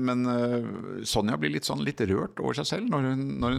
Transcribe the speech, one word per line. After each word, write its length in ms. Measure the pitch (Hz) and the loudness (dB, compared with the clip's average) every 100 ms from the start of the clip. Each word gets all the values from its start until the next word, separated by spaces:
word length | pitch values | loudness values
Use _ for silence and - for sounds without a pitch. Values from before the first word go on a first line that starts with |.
| 127 | 2
men, 160 | 123 123 | 2 2
eh, 800 | 120 120 120 113 98 95 95 110 | 2 2 2 -2 -6 -8 -8 0
Sonja 320 | 113 104 147 | 2 2 2
blir 160 | 151 | 0
litt 160 | 151 - | 0 -2
sånn, 160 | 139 143 | -2 -2
litt 160 | - | 0
rørt 400 | 101 95 190 - | 2 2 -2 -4
over 160 | 127 123 | -2 -2
seg 80 | 147 | -2
selv 240 | 185 240 | -2 0
når 200 | 156 131 | 0 0
hun, 100 | 131 139 135 | 0 -2 -2
når 120 | 123 | 0